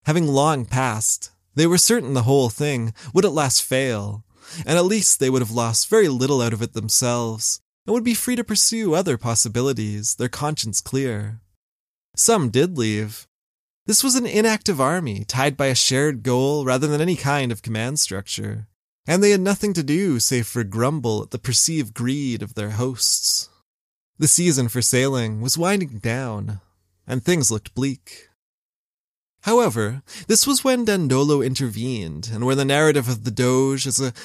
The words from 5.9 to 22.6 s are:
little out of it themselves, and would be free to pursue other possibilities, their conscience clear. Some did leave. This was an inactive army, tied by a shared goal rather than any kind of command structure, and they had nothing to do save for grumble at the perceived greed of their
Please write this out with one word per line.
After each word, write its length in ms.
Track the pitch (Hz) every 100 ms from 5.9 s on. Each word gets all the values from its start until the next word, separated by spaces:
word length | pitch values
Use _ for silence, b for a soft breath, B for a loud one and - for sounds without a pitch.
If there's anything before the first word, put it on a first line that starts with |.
| 220 190
little 340 | 127 131 139
out 120 | 117
of 100 | 113
it 100 | 113
themselves, 840 | - 107 - 127 120 117 110 - - _ _ -
and 80 |
would 100 | 233
be 120 | 233 226
free 200 | - 247
to 80 |
pursue 520 | - 214 - 226 214 156
other 240 | 190 123
possibilities, 960 | 123 113 120 110 135 120 107 104 101 -
their 140 | 123
conscience 520 | - 147 151 113 98
clear. 600 | - 135 135 107 104 110 _ _ _ _ _ _ _ -
Some 340 | - 226 131
did 260 | 117 175 165
leave. 520 | 110 104 107 113 - _ _ _ _ _ -
This 160 | 220
was 120 | 269 254
an 100 | 240
inactive 560 | 202 226 214 - 156
army, 420 | 131 175 151 101
tied 320 | 104 127 143 139
by 120 | 139
a 80 | 123
shared 460 | - 131 147 131
goal 440 | 107 123 135 147 131
rather 220 | 127 147
than 120 | 147
any 160 | 170 175
kind 380 | 143 143 127
of 80 | 110
command 380 | - 110 117 147
structure, 680 | - 95 101 - 104 107 107 _ _ _ -
and 160 | 175
they 80 | 208
had 80 | 202
nothing 340 | 190 196 208
to 100 | 175
do 360 | 139 156 196 127
save 260 | - 127 110
for 180 | 127 107
grumble 580 | 110 123 156 120 107
at 80 | -
the 80 | 120
perceived 540 | - 117 - 160 117
greed 480 | 110 123 143 139 113
of 100 | 101
their 160 | -